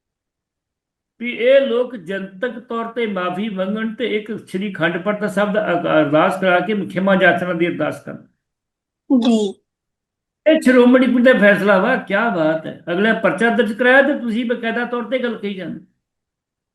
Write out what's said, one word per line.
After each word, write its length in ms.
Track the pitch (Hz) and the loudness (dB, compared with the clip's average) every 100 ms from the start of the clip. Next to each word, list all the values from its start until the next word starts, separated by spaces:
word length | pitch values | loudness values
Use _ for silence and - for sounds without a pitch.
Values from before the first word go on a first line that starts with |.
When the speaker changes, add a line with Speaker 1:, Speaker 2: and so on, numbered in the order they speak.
| _ _ _ _ _ _ _ _ _ _ _ _ | _ _ _ _ _ _ _ _ _ _ _ _
Speaker 1:
ਵੀ 120 | 240 | -10
ਇਹ 300 | 233 247 277 | -2 4 4
ਲੋਕ 340 | 254 233 247 247 | 4 -2 -4 -8
ਜਨਤਕ 640 | 160 196 190 - 247 220 | -10 -10 -10 -8 -8 -8
ਤੌਰ 260 | - 233 214 | -10 -8 -8
ਤੇ 220 | 240 220 | -6 -4
ਮਾਫੀ 420 | 190 180 180 220 | -4 -4 -4 -6
ਮੰਗਣ 440 | 185 190 214 220 | -4 -4 -4 -6
ਤੇ 220 | 220 214 208 | -4 -4 -4
ਇੱਕ 300 | 208 202 - | -6 -10 -8
ਸ਼੍ਰੀ 260 | 190 208 | -8 -6
ਅਖੰਡ 240 | 190 170 180 | -4 -2 -2
ਪਾਠ 280 | 175 180 208 | -4 -4 -4
ਸਾਹਿਬ 280 | 196 202 | -2 -2
ਦਾ 200 | 202 170 | -2 -2
ਅ-, 120 | 165 160 | -2 0
ਅਰਦਾਸ 560 | 156 143 156 190 190 | 2 2 2 2 0
ਕਰਾ 180 | 190 180 | 0 0
ਕੇ 260 | 180 208 165 | 0 -4 -4
ਖਿਮਾ 300 | 180 196 185 | -2 0 4
ਯਾਚਨਾ 320 | 180 170 180 | 4 2 -2
ਦੀ 140 | 165 175 | -2 -2
ਅਰਦਾਸ 360 | 139 151 - | -2 -6 -6
ਕਰਨ। 240 | 143 - - _ _ _ _ _ _ _ _ 262 | -14 -18 -20 _ _ _ _ _ _ _ _ 0
Speaker 2:
ਜੀ। 400 | 240 220 202 - _ _ _ _ _ _ _ _ 302 | 2 2 0 -6 _ _ _ _ _ _ _ _ 2
Speaker 1:
ਇਹ 140 | 311 | 4
ਸ਼੍ਰੋਮਣੀ 440 | 254 254 247 254 262 | 4 6 6 6 4
ਕਮੇਟੀ 180 | 247 | 4
ਦਾ 100 | 247 | 4
ਫੈਸਲਾ 440 | 214 202 185 196 190 | 6 4 4 4 2
ਵਾ, 180 | 220 254 | 2 -2
ਕਿਆ 340 | - 196 233 | -2 -2 -2
ਬਾਤ 380 | 180 156 160 147 | 0 -2 -2 -6
ਹੈ। 160 | 139 165 | -14 -6
ਅਗਲਾ 220 | 180 220 | -2 0
ਪਰਚਾ 360 | 214 185 - 226 | 0 0 0 0
ਦਰਜ 240 | 214 214 | 2 0
ਕਰਾਇਆ 280 | - 247 269 | 0 4 4
ਤੇ 180 | 277 240 | 4 0
ਤੁਸੀਂ 260 | 233 214 240 | -4 -4 -4
ਬਕਾਇਦਾ 400 | 240 226 240 240 | -4 -4 -4 -4
ਤੌਰ 180 | 240 | -6
ਤੇ 160 | 214 254 | -4 -4
ਗੱਲ 180 | 233 214 | -4 -6
ਕਹੀ 160 | 202 | -8
ਜਾਂਦੇ। 260 | 185 170 - - _ _ _ _ _ _ _ _ | -10 -12 -14 -18 _ _ _ _ _ _ _ _